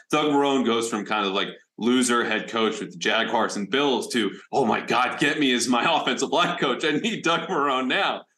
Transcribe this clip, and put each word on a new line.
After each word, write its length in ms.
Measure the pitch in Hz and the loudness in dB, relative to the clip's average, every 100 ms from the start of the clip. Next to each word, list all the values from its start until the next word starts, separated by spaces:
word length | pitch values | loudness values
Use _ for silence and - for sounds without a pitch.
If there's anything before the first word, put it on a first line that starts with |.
| - | -4
Doug 220 | 151 151 | 0 2
Marrone 320 | 143 139 135 | 2 2 2
goes 240 | 113 117 113 | 2 0 -2
from 160 | 113 | -4
kind 220 | 98 107 98 | -2 -2 0
of, 80 | |
like, 140 | 98 92 - _ - | -2 -4 -8 _ -4
loser 480 | 110 127 123 120 | 0 2 2 2
head 240 | 101 107 95 | 0 -2 -2
coach 320 | 117 110 - | 0 0 -2
with 120 | 92 | -8
the 40 | 82 | -4
Jaguars 600 | 95 107 113 117 101 104 | -2 0 0 0 0 -4
and 120 | 98 | -2
Bills 400 | 131 143 117 - | 0 2 0 0
to, 160 | 123 98 92 - | -2 -2 -4 -4
"Oh 140 | 127 | 0
my 160 | 117 104 | 2 0
God, 400 | - 120 123 - | 0 0 0 0
get 180 | 147 151 | 0 2
me 140 | 135 | 2
as 160 | 123 113 | 2 2
my 160 | 123 | 2
<laughs> 160 | 170 147 | 2 2
offensive 300 | 143 117 131 | 0 -2 0
line 260 | 151 170 - | 2 0 0
coach. 300 | 147 117 156 | -2 0 0
I 60 | |
need 300 | 151 226 180 | 0 -2 -2
Doug 260 | 160 170 - | 0 -2 0
Marrone 380 | 170 143 131 127 | -2 0 0 0
now." 360 | 180 170 101 - | 0 0 -2 -10